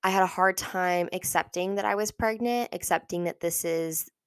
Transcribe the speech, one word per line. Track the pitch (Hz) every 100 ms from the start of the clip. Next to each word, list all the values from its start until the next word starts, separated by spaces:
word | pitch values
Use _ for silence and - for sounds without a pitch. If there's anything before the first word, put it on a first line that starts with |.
I | 190
had | 190
a | 185
hard | - 190 190
time | - 190 180 175 175
accepting | 185 - 165 - 175 185
that | 202
I | 208 202
was | 214
pregnant, | - 226 220 240 240 240
accepting | 180 - 170 - 175
that | 175 -
this | 170 165
is | 175 165 165 156 - _